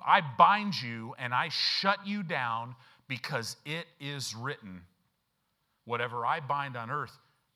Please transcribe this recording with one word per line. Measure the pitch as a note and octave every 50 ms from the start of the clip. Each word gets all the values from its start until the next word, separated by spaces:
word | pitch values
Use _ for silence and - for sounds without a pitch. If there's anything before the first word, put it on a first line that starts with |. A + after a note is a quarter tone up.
| -
I | C#3+ E3+ G3+ E3+
bind | C3+ A#2 - E3+ E3+ G3+ G#3+ G#3 G#3 D#3 A#2+
you | B2 A#2+ A#2 A2+ A2+ A2+ - -
and | C3 A#2+ B2+
I | B2+ D#3+ E3
shut | - - - - - - - G3 G3+ G3 F#3+
you | G3 G#3 G#3 F#3+
down | D#3 E3+ C#3 B2+ A#2 A2+ A#2 A#2 B2 A#2+ - - - - _ _
because | - C3 A#2 - - D3+ A#2+ A2+ - - - -
it | C#3+ D#3 E3+ D#3+ - _ -
is | C#3+ C#3 C#3+ C#3 A#2 - G#2
written, | A2+ A#2+ C3+ C#3+ - A2 F#2+ F#2 F2+ F2+ - _ _ _ _ _ _ _ _ _ _ _ _ _ _ _ _ _ _ _
"Whatever | A2+ A#2+ A#2 A#2+ B2 A#2 A#2+ A#2
I | B2 D3+ E3+
bind | C#3+ B2+ C#3+ C#3+ C#3 C#3 B2
on | A#2+ A2+ A2+
earth, | C#3 D3 C3 A2 - - _ _ _ _ _ _ _